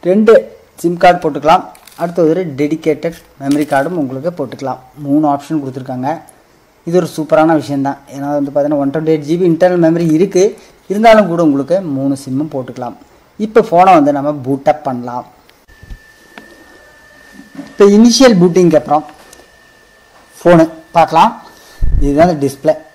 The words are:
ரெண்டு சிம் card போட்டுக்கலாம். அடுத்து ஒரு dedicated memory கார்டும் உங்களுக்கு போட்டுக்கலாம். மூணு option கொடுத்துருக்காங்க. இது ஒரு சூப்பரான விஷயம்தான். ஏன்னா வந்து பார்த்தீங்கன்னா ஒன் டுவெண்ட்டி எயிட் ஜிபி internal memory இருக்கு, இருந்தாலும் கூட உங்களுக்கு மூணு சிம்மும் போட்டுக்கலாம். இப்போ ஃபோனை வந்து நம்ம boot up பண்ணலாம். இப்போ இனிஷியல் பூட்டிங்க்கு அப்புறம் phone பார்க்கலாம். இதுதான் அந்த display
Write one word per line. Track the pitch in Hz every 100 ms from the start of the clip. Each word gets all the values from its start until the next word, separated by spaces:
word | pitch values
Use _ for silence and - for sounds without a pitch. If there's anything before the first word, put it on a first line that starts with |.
| 165
ரெண்டு | 196 220 214 - - _ _
சிம் | 170 175
card | 180 170
போட்டுக்கலாம். | 165 143 139 180 - - - -
அடுத்து | 170 175 160
ஒரு | 165 180 131
dedicated | 147 156 - 147 160 170 _ _
memory | 139 147 147
கார்டும் | 139 139 180
உங்களுக்கு | 139 131 151 170
போட்டுக்கலாம். | 131 117 135 123 - - 147
மூணு | 143 156
option | 139 - 160
கொடுத்துருக்காங்க. | 135 131 127 127 131 160 - _ _ _ _ _ -
இது | 175
ஒரு | 170
சூப்பரான | - 151 160 160 160
விஷயம்தான். | 131 139 139 135 _
ஏன்னா | 135 143 147
வந்து | 143
பார்த்தீங்கன்னா | 143 143 151
ஒன் | 139
டுவெண்ட்டி | 151 156
எயிட் | 160 143
ஜிபி | 170 180
internal | 160 180 180 165
memory | 170 170 156
இருக்கு, | 196 180 202 - - _ _
இருந்தாலும் | 196 226 220 190
கூட | 170 165
உங்களுக்கு | 139 135 175 180 135
மூணு | 139 139
சிம்மும் | 135 131 156
போட்டுக்கலாம். | 147 123 127 123 98 _ _ _ _ 214
இப்போ | 220 202
ஃபோனை | 170 190 175
வந்து | 143 143
நம்ம | 139 147 127
boot | 135 -
up | - -
பண்ணலாம். | 123 123 123 120 _ _ _ _ _ - - _ _ _ - - - - - - _ _ - - - - - -
இப்போ | - 202 208
இனிஷியல் | 240 233 262 202
பூட்டிங்க்கு | 180 170 175 151
அப்புறம் | - 147 147 - - - _ _ _ _ _ _ _ _ _ -
phone | 170 175 160 - - 170
பார்க்கலாம். | 160 160 208 233 - - - - - -
இதுதான் | 143 143 175
அந்த | 160 139
display | 135 156 156 -